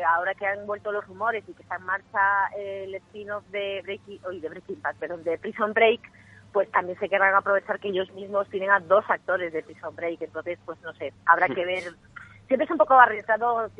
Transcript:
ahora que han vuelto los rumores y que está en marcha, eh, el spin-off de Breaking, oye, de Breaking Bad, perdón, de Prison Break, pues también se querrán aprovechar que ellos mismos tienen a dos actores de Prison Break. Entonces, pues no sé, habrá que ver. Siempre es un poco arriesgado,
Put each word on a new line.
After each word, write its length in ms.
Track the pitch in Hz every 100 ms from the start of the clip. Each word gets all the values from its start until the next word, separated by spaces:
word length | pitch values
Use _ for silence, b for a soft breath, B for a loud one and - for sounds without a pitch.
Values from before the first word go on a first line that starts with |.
| 170
ahora 260 | 170 185
que 120 | 196 196
han 200 | 202 208
vuelto 260 | 208 208
los 120 | 208 202
rumores 360 | 185 226 220 196
y 40 |
que 100 | -
está 140 | - 180
en 80 |
marcha, 360 | 185 190 - 214 196 202 196 208
eh, 280 | 196 196 190
el 80 |
spin-off 500 | 190 - 208 202 208 190
de 300 | 196 196 196
Breaking, 380 | 185 196 - 196 185
oye, 140 | 180
de 80 | 151
Breaking 320 | 170 - 156
Bad, 140 | - -
perdón, 240 | 156 175
de 120 | 165 160
Prison 360 | 214 220 214
Break, 260 | 214 226 233 - b b b b
pues 140 | 208 190
también 260 | - 180 180
se 100 | 185
querrán 260 | 190 196
aprovechar 440 | 196 202 196 - 202
que 100 | 208
ellos 220 | 185 190
mismos 360 | 190 196 202 202
tienen 220 | 196 190
a 100 | 196
dos 240 | 165 190 208
actores 440 | 185 - 185 175
de 100 | 156
Prison 320 | 156 156 165
Break. 280 | 143 170 165
Entonces, 360 | 156 160 160 175
pues 160 | - 160
no 100 | 170
sé, 180 | - 147 - -
habrá 200 | 170 180
que 160 | -
ver. 200 | 180 185 175 170 - - b b -
Siempre 160 | 254
es 60 | 302
un 60 | 339
poco 160 | 302
arriesgado, 760 | 262 233 214 196 220 240 233 214 -